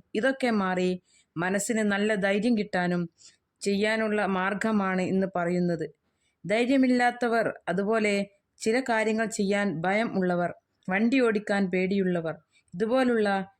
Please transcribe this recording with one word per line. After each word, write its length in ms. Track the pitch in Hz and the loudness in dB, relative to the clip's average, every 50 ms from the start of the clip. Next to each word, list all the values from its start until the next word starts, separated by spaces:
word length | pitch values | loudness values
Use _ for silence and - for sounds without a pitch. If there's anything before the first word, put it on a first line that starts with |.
| - _ - | -6 _ -4
ഇതൊക്കെ 380 | 220 214 269 269 269 262 240 220 | -2 0 0 0 0 0 0 0
മാറി 380 | 208 190 185 185 180 185 185 180 180 - _ _ _ _ _ _ | 0 0 0 0 0 0 0 -2 -4 -8 _ _ _ _ _ _
മനസ്സിന് 500 | 160 175 185 196 202 202 - 233 220 214 | -4 -2 -2 -2 -2 -2 -2 0 0 0
നല്ല 300 | 208 202 196 208 214 220 | 0 0 0 0 0 0
ധൈര്യം 420 | 208 190 196 202 208 202 247 240 208 | 0 0 0 0 2 2 2 0 0
കിട്ടാനും 460 | 208 - - 185 180 175 180 175 175 170 - _ - - - _ _ _ _ _ | -2 -2 -2 -2 0 0 0 -2 -2 -4 -8 _ -20 -20 -20 _ _ _ _ _
ചെയ്യാനുള്ള 640 | - 196 202 196 208 214 220 226 220 214 208 208 202 185 | -4 -2 0 0 0 0 0 0 0 0 0 0 0 0
മാർഗമാണ് 760 | 196 185 185 196 208 196 - 220 220 208 190 190 185 185 185 | 0 0 0 0 -2 -2 -2 0 0 0 0 0 0 0 0
ഇന്ന് 240 | - 185 190 190 185 - | 0 0 0 0 0 -2
പറയുന്നത്. 500 | 180 175 175 180 175 175 175 170 160 - - - _ _ _ _ _ _ _ _ _ - | -2 -2 0 0 0 0 0 -2 -2 -6 -8 -12 _ _ _ _ _ _ _ _ _ -6
ധൈര്യമില്ലാത്തവർ, 1000 | 170 202 226 247 233 277 269 262 254 254 247 247 240 240 240 247 240 226 233 208 139 - - - - | -2 0 0 2 2 4 4 4 4 4 2 2 0 0 0 -2 0 0 0 0 0 -4 -6 -6 -4
അതുപോലെ 480 | 170 180 202 196 226 226 214 208 202 202 196 196 - _ _ _ _ - | -4 -2 0 0 0 0 2 2 0 0 -2 -4 -8 _ _ _ _ -6
ചില 140 | - 220 220 254 | -2 0 0 0
കാര്യങ്ങൾ 480 | 262 247 233 220 220 220 214 220 226 208 | 0 0 0 0 0 0 0 0 -2 -2
ചെയ്യാൻ 400 | - - 208 190 202 202 202 202 156 160 | -2 -2 -2 0 0 0 0 -2 -2 -2
ഭയം 300 | 165 185 196 214 233 - - 196 | -2 0 0 0 0 0 0 0
ഉള്ളവർ, 340 | 185 180 175 175 175 170 - - _ _ _ _ _ 180 | 0 0 0 0 -2 -4 -4 -8 _ _ _ _ _ -4
വണ്ടി 300 | 185 196 220 233 269 269 | -2 0 2 2 2 4
ഓടിക്കാൻ 420 | 247 226 208 208 208 - 202 202 196 | 2 2 2 0 -2 -2 0 0 0
പേടിയുള്ളവർ, 680 | 185 180 185 185 185 202 202 190 185 175 170 160 160 151 - - _ _ _ _ _ - | 0 0 0 0 0 0 0 2 0 0 0 -2 -4 -6 -8 -12 _ _ _ _ _ -6
ഇതുപോലുള്ള 540 | 175 220 214 247 262 262 247 240 220 208 202 196 196 190 - - _ | -4 -2 0 2 2 2 2 2 2 2 2 0 0 -2 -6 -12 _